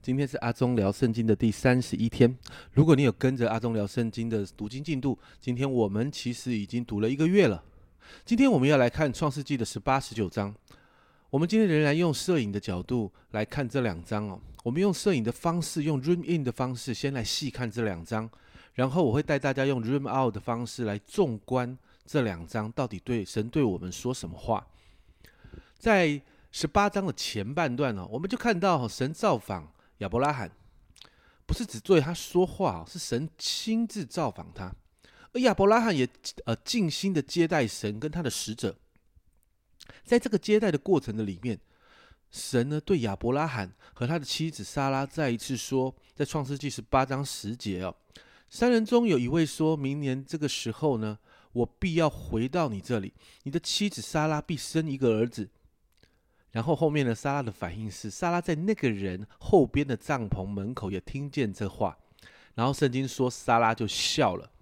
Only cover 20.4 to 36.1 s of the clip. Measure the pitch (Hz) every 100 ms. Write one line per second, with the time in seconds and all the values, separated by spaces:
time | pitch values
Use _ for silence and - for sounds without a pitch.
20.4 | - 117 120 - 113 104 _ - 170 110
21.4 | - 127 123 131 _ _ - 156 120 87
22.4 | 82 113 107 113 127 92 - 120 95 -
23.4 | 110 156 127 87 90 - 123 127 90 82
24.4 | - 110 - _ _ _ _ _ - _
25.4 | - - - _ - 202 170 147 _ _
26.4 | _ - 160 - 202 202 190 - - 107
27.4 | 101 147 160 123 139 101 90 113 185 247
28.4 | 240 190 190 165 117 - 135 156 214 131
29.4 | - 95 78 _ _ _ 101 113 143 143
30.4 | 98 - - _ _ - - _ _ _
31.4 | - - 220 - - 180 143 170 - 175
32.4 | 180 - 185 87 80 175 - 120 156 _
33.4 | - - - 226 226 214 135 - 143 98
34.4 | 85 85 92 - _ _ _ _ - 247
35.4 | 247 190 196 226 233 160 123